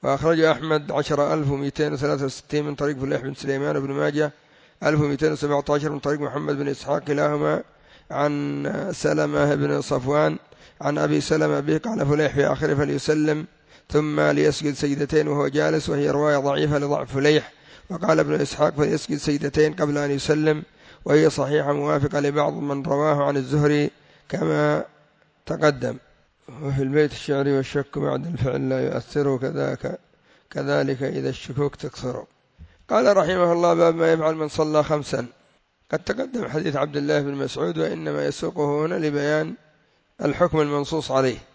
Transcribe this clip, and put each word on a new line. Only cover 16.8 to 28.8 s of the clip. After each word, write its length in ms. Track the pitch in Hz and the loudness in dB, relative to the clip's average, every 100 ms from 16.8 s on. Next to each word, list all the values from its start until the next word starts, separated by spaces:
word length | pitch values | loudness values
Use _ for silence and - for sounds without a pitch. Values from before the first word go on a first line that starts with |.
| 143 147 139 | 0 -2 -2
فليح. 380 | 135 143 151 - - - - - | 0 4 4 2 -18 -20 -20 -12
وقال 300 | 170 170 160 | -6 2 4
ابن 140 | 147 | 4
إسحاق: 400 | 151 143 - 151 | 2 -2 2 0
"فليسجد 420 | 143 151 156 - 147 | 2 0 0 -2 -4
سجدتين 560 | - 143 151 151 151 | 0 -2 0 2 2
قبل 260 | 147 151 147 | 2 -2 0
أن 120 | 143 | 0
يسلم"، 520 | 143 - 151 156 151 - _ - - | -2 0 2 2 0 -4 _ -20 -16
وهي 260 | - 147 156 | 2 6 6
صحيحة 420 | - 135 151 143 | 2 0 0 0
موافقة 480 | 147 143 151 143 143 | 0 2 0 0 0
لبعض 320 | 143 147 143 | 0 0 0
من 300 | 143 143 139 | -2 -4 -4
رواه 420 | 135 139 151 147 | -2 0 2 2
عن 120 | 143 143 | 2 0
الزهري 540 | 127 147 147 147 147 - _ _ _ | 0 2 4 4 0 -4 _ _ _
كما 560 | 180 160 151 147 151 - _ _ _ _ _ - | -4 0 2 2 0 -4 _ _ _ _ _ -8
تقدم. 500 | 156 151 139 123 127 _ _ _ _ - 123 | 0 2 2 -4 -8 _ _ _ _ -20 -10
وفي 200 | 147 139 | -4 -2
البيت 300 | 135 143 151 | 0 2 2
الشعري: 440 | - - 139 139 139 | 0 -4 0 2 0
"والشك 420 | 131 143 139 - | 0 -4 -4 -4
بعد 280 | 143 135 156 | -2 -2 -4
الفعل 420 | 156 131 135 131 | -4 -2 0 0
لا 160 | 131 | 0